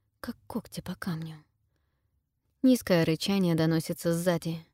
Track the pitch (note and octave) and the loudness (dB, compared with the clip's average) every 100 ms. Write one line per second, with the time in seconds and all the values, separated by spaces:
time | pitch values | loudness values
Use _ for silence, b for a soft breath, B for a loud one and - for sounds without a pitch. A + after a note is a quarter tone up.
0 | _ _ - - - A#3+ - - - F#3 | _ _ -12 -12 -10 -10 -10 -12 -12 -8
1 | - D#3+ D#3+ D#3 _ _ _ _ _ _ | -6 -6 -8 -12 _ _ _ _ _ _
2 | _ _ _ _ _ _ C4 B3+ - F3+ | _ _ _ _ _ _ 4 4 4 2
3 | D#3+ D#3+ - G3 F3+ D#3+ D#3+ E3 - E3+ | 4 0 0 2 2 2 2 2 -2 -4
4 | F3 E3+ F3 E3+ E3+ E3 E3 | -2 0 0 0 -2 -10 -12